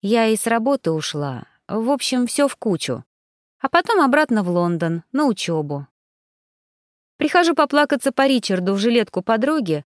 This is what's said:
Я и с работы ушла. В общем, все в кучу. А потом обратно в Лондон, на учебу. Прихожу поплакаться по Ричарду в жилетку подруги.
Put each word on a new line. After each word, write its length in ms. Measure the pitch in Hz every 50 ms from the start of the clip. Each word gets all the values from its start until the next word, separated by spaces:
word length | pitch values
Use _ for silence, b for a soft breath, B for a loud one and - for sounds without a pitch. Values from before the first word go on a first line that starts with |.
Я 260 | - 196 226 233 226 220
и 80 | 220
с 100 | 214 -
работы 440 | 233 233 233 220 269 285 254 _ 165
ушла. 560 | 165 156 151 - - 147 147 139 127 120 - _ _ _ _
В 240 | - - 220 226 240
общем, 360 | 285 262 - - 262 254 240
все 200 | 233 - - 285
в 100 | 269 -
кучу. 480 | _ - 220 185 156 - - 127 - - _ _ _ _ _ _ _ _ _ _ _
А 100 | - -
потом 320 | - 339 349 - 466 381
обратно 420 | 302 254 240 302 311 - 240 214
в 80 | 190 180
Лондон, 520 | 175 175 175 170 170 165 175 165 165 165 - _
на 140 | - 269 302
учебу. 600 | 277 214 - - - 170 156 151 143 143 143 143 _ _ _ _ _ _ _ _ _ _ _ _ _ _ _ _ _ _ _ _ _ _ _ _ _ _
Прихожу 380 | _ - 302 - 359 349 330 330
поплакаться 580 | 294 302 277 - 294 294 285 294 262 - 277
по 140 | 262 - 269
Ричарду 480 | 277 269 240 - - 196 180 180 185 196
в 40 | 196
жилетку 440 | 202 240 233 233 214 - - 190
подруги. 640 | 185 - 226 220 226 277 311 311 226 165 156 147 147 _ _